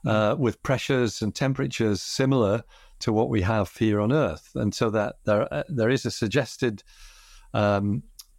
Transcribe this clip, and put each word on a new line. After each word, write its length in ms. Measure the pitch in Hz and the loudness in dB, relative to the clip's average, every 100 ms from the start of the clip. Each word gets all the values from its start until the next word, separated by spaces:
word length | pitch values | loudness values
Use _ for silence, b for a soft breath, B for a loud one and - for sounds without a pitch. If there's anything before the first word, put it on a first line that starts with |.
| - | -2
uh, 300 | 107 107 117 | 2 2 2
with 240 | 123 - | 0 -2
pressures 580 | - 127 - 131 117 - | -2 -2 0 0 0 -2
and 140 | 107 - | -4 -2
temperatures 640 | 135 135 135 - 110 98 | -2 -2 -4 0 0 0
similar 640 | - - 135 135 101 113 - b b b | -4 0 2 4 2 0 -4 b b b
to 120 | - | -2
what 180 | 107 127 | 0 2
we 120 | 113 | 0
have 340 | 90 110 95 - | 2 0 -2 0
here 220 | 110 104 | 0 2
on 120 | 107 | 2
Earth. 400 | 151 113 76 - - | 2 0 -4 -10 -4
And 180 | 107 | -2
so 160 | - 117 | 0 0
that 260 | 107 104 - - | 0 -2 -4 0
there, 280 | 104 - | 0 0
uh, 100 | 147 - | -4 -4
there 220 | 139 110 | -2 0
is 160 | 131 120 | 0 -2
a 60 | |
suggested, 720 | - 110 131 117 - 123 101 - b b b b b b | -4 -2 0 -2 -2 -4 -4 -10 b b b b b b
um, 500 | 110 104 101 101 117 - - - | 0 2 2 0 -2 -6 -18 -20